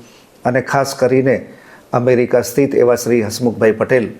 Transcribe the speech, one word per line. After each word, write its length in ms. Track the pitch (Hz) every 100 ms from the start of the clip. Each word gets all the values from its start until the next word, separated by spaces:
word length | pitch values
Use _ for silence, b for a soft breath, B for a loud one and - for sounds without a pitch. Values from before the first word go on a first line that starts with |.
| B B B B
અને 160 | - 127
ખાસ 340 | 123 139 135
કરીને 520 | - 123 131 135 107 - B B B B
અમેરિકા 480 | 120 123 123 120 123
સ્થિત 340 | 113 - 139
એવા 200 | 120 120
શ્રી 280 | 117 113 120
હસમુખભાઈ 500 | 104 104 120 104 110
પટેલ, 380 | 104 107 127 101